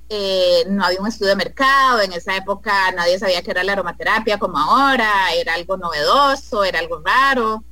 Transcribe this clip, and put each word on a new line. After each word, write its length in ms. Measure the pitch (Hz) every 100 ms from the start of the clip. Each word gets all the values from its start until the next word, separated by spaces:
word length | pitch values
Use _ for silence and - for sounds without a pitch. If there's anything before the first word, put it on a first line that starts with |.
| -
Eh, 560 | 208 196 190 180 175 180
no 180 | 196 180
había 160 | 185
un 60 | 214
estudio 220 | - 196
de 60 | 196
mercado, 640 | 170 - 269 277 262 233
en 120 | 196
esa 240 | 175 202 190
época 540 | 190 196 214 196 185
nadie 260 | 180 175 190
sabía 240 | 202 175
qué 80 | 175
era 140 | 180
la 80 | 190
aromaterapia 680 | 196 175 - 175 220 226 202
como 220 | 190 147
ahora, 760 | 180 240 277 254 214 196 180
era 220 | 170 165 170
algo 200 | 170 190
novedoso, 880 | 170 151 160 262 277 269 - 208
era 140 | 190 165
algo 240 | 165 165
raro 600 | 180 240 269 254 220 220 -